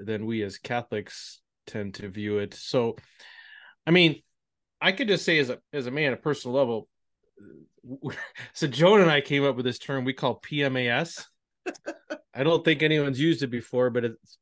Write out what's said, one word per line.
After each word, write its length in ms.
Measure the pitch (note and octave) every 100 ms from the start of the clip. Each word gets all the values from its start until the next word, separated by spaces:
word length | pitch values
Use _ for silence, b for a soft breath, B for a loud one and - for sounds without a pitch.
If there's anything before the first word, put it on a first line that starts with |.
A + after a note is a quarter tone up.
than 220 | G#2 G#2+ A2
we 180 | A2+
as 140 | G2+ -
Catholics 800 | - A#2+ A#2 G#2+ G2+ - - - _ _ -
tend 280 | A2 G2+ F#2+
to 140 | G2+
view 300 | G2 G#2 G#2
it. 140 | G2+
So, 440 | - - C3+ A#2 - B B B B B B B B -
I 40 |
mean, 300 | F3 E3 - _ _ _ _ _ _
I 100 | E3+
could 160 | F#3+ A#3+
just 160 | F3+
say 160 | - D#3+
as 100 | B2+
a, 100 | A#2+ _
as 160 | D3 B2
a 40 |
man, 200 | C#3 D3+
a 60 | A#2
personal 400 | D#3 C#3 B2+ C3
level, 320 | B2+ A2 - _ _ _ _ _ - - - _
<laughs> 320 | A#2+ C3+ C3+ B B B B
so 140 | - D#3
Joan 320 | B2 E3+ G#3+
and 100 | F3
I 120 | C#3+
came 240 | - C#3+ C#3
up 100 | A#2+
with 100 | B2
this 140 | A#2+
term 240 | - C#3
we 80 | B2+
call 240 | C3 C3 G#2+
P 260 | - D3+
M 140 | C#3 C3
A 140 | A#2+
S. 360 | B2 E3 - - _ _ _ -
<laughs> 680 | - - - _ D4+ _
I 100 | A#2
don't 200 | C#3+ E3
think 200 | E3 D3
anyone's 360 | D#3 D#3 C#3+ B2+
used 220 | D#3+ D3
it 60 | C3+
before, 420 | A#2+ - B2 B2+
but 160 | A#2+ A#2
it's 320 | A2+ _ _